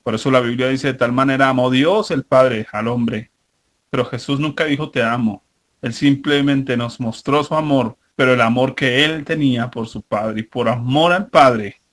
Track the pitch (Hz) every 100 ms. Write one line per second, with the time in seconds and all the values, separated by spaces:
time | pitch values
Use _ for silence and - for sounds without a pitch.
0 | - 110 139 131 120 120 127 135 139 127
1 | 120 127 135 135 135 127 127 127 151 208
2 | 208 135 - 131 131 110 110 104 113 120
3 | 117 110 - _ _ _ _ _ _ 135
4 | 123 123 - 139 151 139 156 143 151 131
5 | 113 117 113 104 _ _ _ _ 123 113
6 | 143 139 151 143 139 139 135 120 120 -
7 | 117 - - 147 147 156 151 139 117 -
8 | _ - 131 123 113 123 131 131 135 127
9 | 151 160 143 156 139 120 123 120 110 110
10 | - 107 110 107 110 127 117 120 120 143
11 | 170 180 - 165 135 113 101 - _